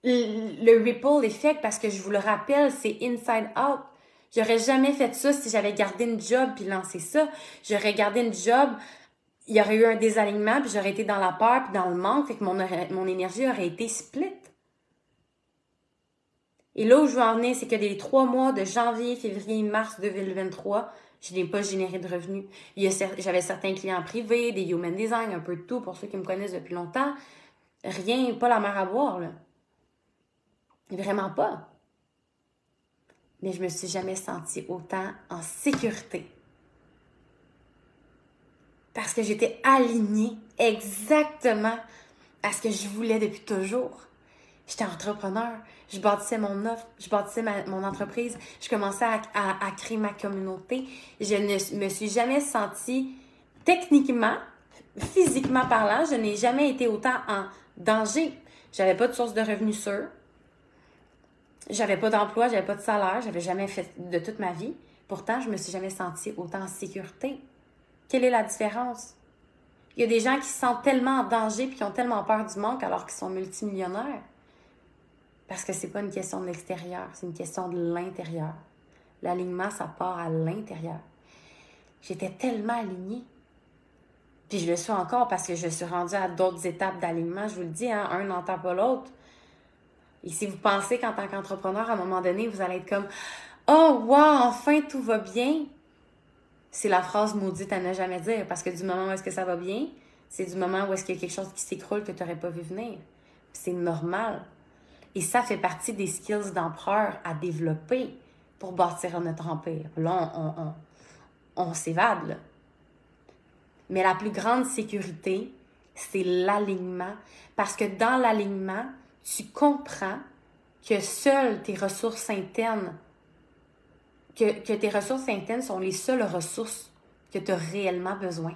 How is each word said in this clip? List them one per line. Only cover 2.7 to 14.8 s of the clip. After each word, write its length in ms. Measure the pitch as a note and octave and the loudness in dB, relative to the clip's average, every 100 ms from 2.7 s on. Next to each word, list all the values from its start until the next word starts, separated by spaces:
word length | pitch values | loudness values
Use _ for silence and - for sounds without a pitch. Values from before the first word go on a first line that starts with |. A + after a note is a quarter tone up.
c'est 240 | C#4 A3 G#3+ | 4 -2 -2
inside 480 | B3 A#3+ - A3+ G#3+ - | -2 -2 0 0 0 0
out. 220 | C#4 C#4 - - _ _ _ - | 0 0 -4 -20 _ _ _ 0
J'aurais 240 | A3 A3+ | 4 4
jamais 320 | A3+ C4 C4+ | 6 6 6
fait 240 | C#4+ C#4 - | 6 2 2
ça 160 | C#4+ | 2
si 180 | C#4+ A3+ | 2 2
j'avais 240 | G#3+ G3+ | 2 2
gardé 300 | G#3 G3+ - | 2 -2 0
une 160 | A#3 A3 | -2 -2
job 300 | - B3 C4 | 2 4 4
puis 120 | - F#3+ | 0 -4
lancé 340 | F#3+ F#3 F3+ | -4 -4 -8
ça. 300 | D#3+ D4+ D4+ - - - | 0 2 2 -2 -16 -18
J'aurais 300 | - G#3 G#3 | -2 2 2
gardé 260 | G#3 G#3 G#3+ | 4 2 4
une 140 | A#3 | 0
job, 360 | F#3 G#3 A#3+ C#4 A3+ - - - _ _ _ - | 0 4 6 6 2 -12 -20 -20 _ _ _ 4
il 80 | G#3+ | 6
y 60 | |
aurait 160 | G#3 A3 | 8 8
eu 80 | A3+ | 8
un 100 | A3 | 8
désalignement, 640 | A3 A3 G#3 G#3 G#3+ B3+ | 4 6 2 2 4 2
puis 100 | C4+ | 2
j'aurais 220 | G3+ G3 | 0 0
été 140 | G3 G#3+ | 0 0
dans 120 | G3+ | 2
la 140 | F#3 | 2
peur, 320 | F3+ A3 B3+ | 6 6 6
puis 100 | B3 | 4
dans 160 | G3 F3+ | 0 0
le 60 | F3 | 0
manque, 320 | F#3+ C4+ C#4+ | 2 2 2
fait 80 | A3+ | -2
que 80 | |
mon, 140 | G3 F#3+ F#3 F3 F3+ | -2 0 0 -2 -2
mon 160 | F#3 F#3 | -2 -2
énergie 400 | F#3 F#3 F#3+ C4 | -2 -4 0 0
aurait 200 | A3 F3 | 2 -2
été 200 | E3 A3+ | -2 -6
split. 460 | - - C4 F#4+ F#4+ - _ _ _ | -6 -8 -4 -4 -4 -20 _ _ _